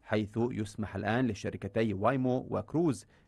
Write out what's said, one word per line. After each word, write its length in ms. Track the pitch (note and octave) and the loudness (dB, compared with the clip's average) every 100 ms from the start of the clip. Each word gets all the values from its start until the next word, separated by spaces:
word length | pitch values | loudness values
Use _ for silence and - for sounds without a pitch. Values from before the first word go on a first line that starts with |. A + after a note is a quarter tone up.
| - | 0
حيث 300 | G#2+ G#2 A2+ | -2 0 0
يسمح 580 | A#2+ - G#2+ - G2+ G2 | 0 0 -6 -6 -6 -4
الآن 320 | G2 A#2 B2+ | 0 2 2
لشركتي 640 | G2+ - G2 G2 A2+ A2+ | 0 -6 -6 -4 0 0
وايمو 540 | F#2+ G#2+ C3+ B2+ B2+ B2+ | 2 2 2 2 0 0
وكروز 560 | - - D3+ E3+ A2 - - | -4 -2 2 2 0 -6 -20